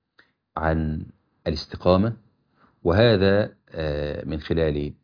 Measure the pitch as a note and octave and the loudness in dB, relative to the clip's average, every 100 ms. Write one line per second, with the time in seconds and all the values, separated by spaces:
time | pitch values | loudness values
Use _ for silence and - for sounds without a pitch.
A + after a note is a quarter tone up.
0 | _ _ _ _ _ - D#2+ D#2+ D#2 D#2 | _ _ _ _ _ -4 0 0 -2 -4
1 | F2+ - _ _ - D2+ - - F2+ F#2 | -10 -18 _ _ -6 -6 -8 -2 2 4
2 | A2 A#2 _ _ _ _ _ _ - F#2 | 2 -4 _ _ _ _ _ _ 0 4
3 | A#2 G#2 G2 G2 G#2+ - _ - D#2 D2 | 4 4 4 2 0 -6 _ -8 -6 -4
4 | D2 - - D#2 - D#2+ D#2+ D2 D2 - | -6 -8 -8 -8 -4 0 0 0 -4 -10